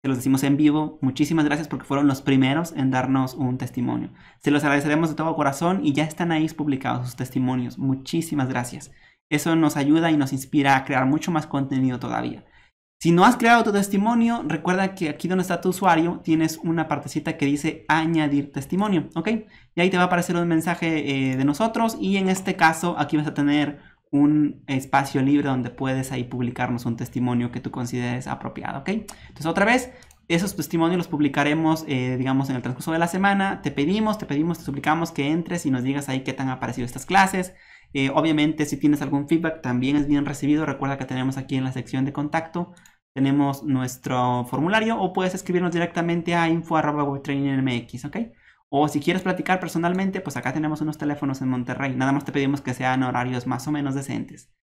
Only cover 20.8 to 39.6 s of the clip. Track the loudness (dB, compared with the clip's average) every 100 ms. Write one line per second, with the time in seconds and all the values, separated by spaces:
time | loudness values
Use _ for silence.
20.8 | -2 -2 -2 0 0 2 0 2 0 0
21.8 | -2 0 0 2 2 0 -2 4 4 4
22.8 | -2 -2 0 0 0 0 2 2 0 -4
23.8 | -20 _ _ 4 4 6 2 -2 -4 -4
24.8 | 2 0 2 2 4 4 2 -2 -4 -4
25.8 | -2 -2 -4 -6 -6 -4 -4 -2 -4 -2
26.8 | -4 -4 -6 -2 0 0 -2 -6 -8 -8
27.8 | -6 -4 -4 -6 -6 -8 -8 -8 -10 -8
28.8 | -4 -6 -6 -18 -20 -8 -4 0 2 2
29.8 | -2 -14 -20 _ -2 0 0 -4 -4 0
30.8 | 2 0 -2 0 0 2 2 2 2 0
31.8 | 0 -2 -2 -2 0 0 0 -4 -4 -6
32.8 | -4 0 0 2 2 2 0 -2 -6 -2
33.8 | 0 2 0 -2 -4 -2 -2 -2 -6 -2
34.8 | 0 0 0 -2 0 0 -2 -4 -2 0
35.8 | 0 -4 -4 -4 -4 -4 -4 -4 -6 -6
36.8 | -8 -8 2 4 4 2 -4 -10 -20 -20
37.8 | _ -2 2 2 2 4 2 2 -2 2
38.8 | 2 2 0 -2 2 2 2 -4